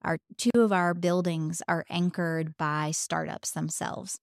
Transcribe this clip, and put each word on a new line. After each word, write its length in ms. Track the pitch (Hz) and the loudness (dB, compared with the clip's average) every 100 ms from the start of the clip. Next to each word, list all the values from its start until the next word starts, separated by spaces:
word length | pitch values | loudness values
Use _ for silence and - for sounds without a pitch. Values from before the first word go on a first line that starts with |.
| - | -4
our, 120 | 165 - - | -4 -6 -2
two 240 | 240 233 | 4 6
of 100 | 220 | 6
our 220 | 185 175 | 4 2
buildings 720 | 175 175 180 175 160 156 170 - | 2 2 2 2 0 -2 -4 -2
are 200 | 170 - | -2 -2
anchored 680 | 175 180 180 170 160 160 - | 0 0 0 0 0 -2 -2
by 320 | 156 151 151 | -2 0 0
startups 640 | 160 - 165 160 - - | -2 -2 -2 -4 -6 -6
themselves, 640 | - 156 - - - 196 - | -4 -4 -4 -6 -6 -8 -12